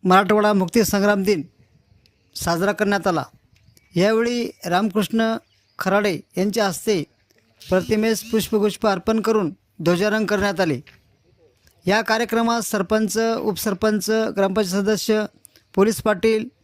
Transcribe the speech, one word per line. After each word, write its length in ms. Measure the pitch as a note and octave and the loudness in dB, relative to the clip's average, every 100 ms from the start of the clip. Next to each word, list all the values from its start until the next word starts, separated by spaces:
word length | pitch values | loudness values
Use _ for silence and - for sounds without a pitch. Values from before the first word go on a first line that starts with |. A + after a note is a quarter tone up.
मराठवाडा 500 | F#3 F#3 G3 G#3+ G#3 | 6 4 6 4 4
मुक्ती 300 | G3+ F3+ A#3+ | 2 2 2
संग्राम 400 | G3+ G#3 G3+ G#3 | 2 2 2 2
दिन 180 | G3 F#3+ C#3 _ _ _ _ _ _ _ _ - | 2 -2 -4 _ _ _ _ _ _ _ _ -8
साजरा 360 | - E3+ G3 | -4 -2 -2
करण्यात 360 | G#3 G3+ G3+ F#3 | 0 -2 0 0
आला. 160 | E3 B2+ _ _ _ _ _ _ E3+ | -2 -4 _ _ _ _ _ _ 0
यावेळी 540 | F#3+ A3 A#3 A#3+ A#3 - F3+ | 2 2 0 -2 -4 -8 -2
रामकृष्ण 720 | F3 G#3+ G#3+ G3 A3+ A3+ A3+ _ _ _ - | 0 0 -2 -2 0 0 -2 _ _ _ -8
खराडे 400 | F#3+ G3 G#3 D#3+ - - | 0 2 2 -4 -8 -4
यांच्या 300 | G3 G3+ G3+ | -2 0 -2
हस्ते 360 | F3 - G3 C#3+ _ _ _ _ _ - | -2 -2 -2 -4 _ _ _ _ _ -2
प्रतिमेस 540 | F#3 F3+ G#3+ A3 A3 | -2 0 0 0 -2
पुष्पगुच्छ 640 | - A3 - G#3+ G#3 - A3 | -2 -2 0 0 0 0 -2
अर्पण 360 | F#3+ G3+ A3+ | 0 0 0
करून 320 | A3 A3 E3+ - _ _ | 2 0 0 -6 _ _
ध्वजारोहण 440 | E3 F3 G#3 G#3+ G#3 | 0 2 0 0 0
करण्यात 340 | G#3 G3+ F3+ | 0 0 0
आले. 200 | F3+ B2+ - _ _ _ _ _ _ _ _ _ - | -2 -2 -8 _ _ _ _ _ _ _ _ _ 0
या 160 | G#3 | 0
कार्यक्रमात 600 | A3 A3 A#3 A3+ A#3 A#3 | 2 -2 0 0 0 -2
सरपंच, 560 | G#3 G#3+ G3 A3 G#3+ G#3+ | -2 -4 -2 0 0 -2
उपसरपंच, 920 | A3+ A3+ - F#3+ A3 F#3 G#3+ G#3+ G3 | -2 -2 -4 -4 -4 -2 0 0 -2
ग्रामपंचायत 760 | A3 A3 G3 G3 F#3+ G3 F#3+ | -2 -2 0 0 0 -2 -2
सदस्य, 420 | G3+ G#3+ - G#3+ G#3 _ _ _ _ | 0 -2 0 0 -2 _ _ _ _
पोलीस 280 | - G#3 G#3 | 0 2 2
पाटील 460 | A3 G3+ A3+ A3 A#3 _ | -2 0 2 0 -4 _